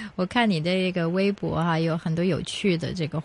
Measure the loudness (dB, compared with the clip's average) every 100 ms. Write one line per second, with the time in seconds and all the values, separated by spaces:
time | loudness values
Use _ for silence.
0 | -10 -4 -2 2 2 2 2 2 0 0
1 | 0 2 0 0 -2 0 0 2 2 0
2 | -2 0 0 0 -2 -2 0 0 0 -2
3 | -2 -4